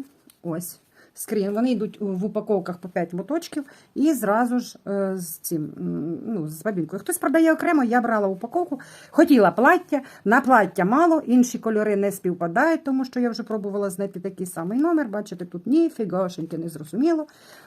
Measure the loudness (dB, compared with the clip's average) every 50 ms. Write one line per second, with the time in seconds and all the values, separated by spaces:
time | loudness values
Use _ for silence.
0 | -10 _ _ _ _ _ _ _ -8 -8 -6 -6 -8 -10 -14 _ _ _ _ _
1 | _ _ _ -14 -8 -4 -2 -2 -2 -2 -2 -2 0 0 0 -2 -4 -6 -6 -6
2 | -6 -4 -4 -4 -4 -4 -4 -4 -2 0 -2 -2 -2 -4 -8 -10 -10 -6 -4 -4
3 | -4 -4 -6 -8 -6 -4 -4 -6 -6 -6 -8 -10 -10 -10 -14 -20 _ _ -4 0
4 | 2 2 2 2 2 2 2 2 2 2 0 -2 -4 -4 -12 -12 -8 -6 -4 -2
5 | -2 -2 -4 -4 -8 -10 -12 -12 -8 -6 -4 -4 -4 -6 -8 -6 -6 -4 -4 -4
6 | -4 -6 -6 -6 -6 -6 -4 -4 -6 -6 -8 -8 -6 -4 -4 -4 -4 -6 -6 -10
7 | -8 -8 -6 -4 -2 0 2 4 4 4 4 2 2 0 2 2 2 2 2 2
8 | 2 2 0 0 0 0 -2 -4 -6 -6 -4 -4 -4 -4 -6 -10 -12 -14 -20 -20
9 | -20 -2 4 4 6 8 8 8 6 6 6 6 6 6 6 4 2 -2 -4 -4
10 | -4 -6 -12 -4 0 2 4 4 6 6 6 6 6 4 2 0 2 2 4 4
11 | 4 4 4 2 2 4 4 4 4 4 0 -4 -2 -2 0 0 2 2 2 2
12 | 0 0 -2 -2 -2 -4 -2 -2 -2 -2 2 2 2 4 2 0 0 -2 -2 -2
13 | -2 -2 -2 -2 -2 -2 -2 -6 -8 -6 -6 -6 -4 -4 -4 -4 -4 -4 -4 -4
14 | -6 -6 -6 -8 -10 -10 -8 -8 -10 -8 -8 -8 -6 -4 -2 0 2 2 2 0
15 | 0 -2 -4 -8 -8 -8 -10 -12 -10 -10 -10 -8 -2 0 2 2 2 2 0 -4
16 | -4 -2 -2 -2 -2 -2 -4 -8 -10 -8 -8 -8 -8 -8 -10 -12 -12 -8 -2 0
17 | 2 2 2 0 -2 -6 _ _ -20 -20 -20 -20 -20